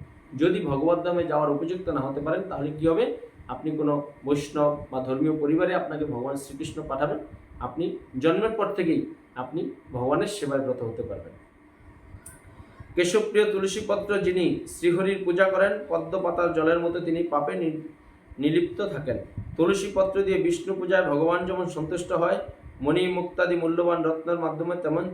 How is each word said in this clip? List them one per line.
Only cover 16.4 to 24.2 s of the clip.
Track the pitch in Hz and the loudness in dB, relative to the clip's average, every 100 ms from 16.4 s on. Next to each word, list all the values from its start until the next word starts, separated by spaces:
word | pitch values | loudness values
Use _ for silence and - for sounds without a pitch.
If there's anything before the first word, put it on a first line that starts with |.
| 170 | 2
জলের | 160 160 170 | 4 4 4
মতো | 170 170 | 2 -2
তিনি | 165 165 | -2 0
পাপে | 170 147 143 | 0 0 0
নি-, | 190 165 156 - - - - - - | -2 -2 -4 -10 -18 -20 -20 -20 -2
নিলিপ্ত | 147 170 170 - 196 | 2 2 0 -2 -4
থাকেন। | 151 127 - - - - - | -4 -4 -4 -6 -12 -10 0
তুলসীপত্র | 170 196 - 190 190 196 | 2 2 0 2 2 2
দিয়ে | 190 175 | 2 4
বিষ্ণু | 165 170 190 | 2 0 -2
পূজায় | 180 180 185 160 | -4 2 2 4
ভগবান | 147 165 175 180 | 4 4 2 0
যেমন | 185 175 | -2 -4
সন্তুষ্ট | 156 156 180 - | -4 -4 -4 -2
হয়, | 170 175 196 - - - - | 2 2 2 -2 -14 -18 -4
মণি | 135 175 185 | 2 2 2
মুক্তাদি | 185 175 - 175 170 | 0 -4 0 2 2
মূল্যবান | 165 170 175 170 | 2 2 2 2
রত্নের | 160 160 | 2 0